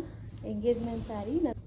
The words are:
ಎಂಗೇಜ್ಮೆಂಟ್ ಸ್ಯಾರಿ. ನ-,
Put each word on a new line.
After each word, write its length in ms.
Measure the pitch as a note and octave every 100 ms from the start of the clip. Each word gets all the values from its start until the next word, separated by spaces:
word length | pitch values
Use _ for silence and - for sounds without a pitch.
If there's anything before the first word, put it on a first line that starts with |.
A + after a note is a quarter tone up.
| - - - - G#3+
ಎಂಗೇಜ್ಮೆಂಟ್ 600 | G#3 A#3 A#3+ A#3 A3+ A3
ಸ್ಯಾರಿ. 340 | G#3+ G#3 D#4
ನ-, 160 | D4+ -